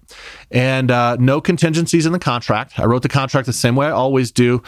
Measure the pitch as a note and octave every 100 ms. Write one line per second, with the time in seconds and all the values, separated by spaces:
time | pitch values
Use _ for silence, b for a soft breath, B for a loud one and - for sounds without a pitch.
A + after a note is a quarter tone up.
0 | _ B B B B A#2+ C3 C3 B2+ B2
1 | A#2+ A#2+ B2+ C#3+ - F3 E3 D#3+ E3 E3+
2 | D#3 F3 D3+ A#2+ - G#2+ C3 - A2 B2
3 | C3 C#3+ C3+ C#3 B2+ A#2 B2 B2+ D3 A#2
4 | C3 C3+ B2 - B2 B2